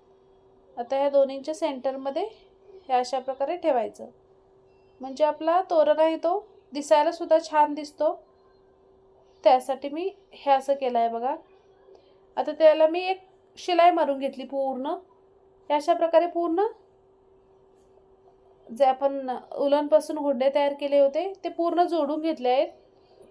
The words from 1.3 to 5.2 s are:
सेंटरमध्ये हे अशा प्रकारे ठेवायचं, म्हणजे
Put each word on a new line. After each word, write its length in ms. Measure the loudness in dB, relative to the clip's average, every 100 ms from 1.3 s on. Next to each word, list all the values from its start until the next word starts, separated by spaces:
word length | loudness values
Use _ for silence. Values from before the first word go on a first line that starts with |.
| -2 -8
सेंटरमध्ये 680 | -4 -4 -4 -6 -6 -6 -6 -6 -10 _ _ -20 -20 -2
हे 40 |
अशा 260 | -2 0 -4
प्रकारे 380 | -6 -6 -6 -2
ठेवायचं, 500 | 0 0 -2 -8 -20 -20 _ _ _ _ _ _ _ -18
म्हणजे 240 | -12 0